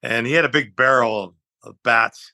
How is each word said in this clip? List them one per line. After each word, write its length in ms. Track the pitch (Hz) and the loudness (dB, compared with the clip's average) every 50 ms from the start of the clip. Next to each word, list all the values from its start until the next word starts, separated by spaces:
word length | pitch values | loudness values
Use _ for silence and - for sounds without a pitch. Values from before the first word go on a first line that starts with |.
And 240 | - 120 113 113 117 | -6 -4 -4 -4 -2
he 80 | 123 143 | 0 0
had 120 | 165 160 | 0 0
a 40 | 143 | 0
big 260 | 123 151 135 104 95 | 0 -2 -4 -4 _
barrel 480 | - 131 131 135 127 120 117 110 107 98 | 0 2 2 4 2 2 0 -2 -4 -6
of, 100 | 87 87 _ _ _ _ _ _ | -8 _ _ _ _ _ _ _
of 200 | 110 104 _ _ | -20 -20 _ _
bats. 500 | 123 117 113 113 113 _ - - - | 0 2 2 2 0 _ -10 -20 -20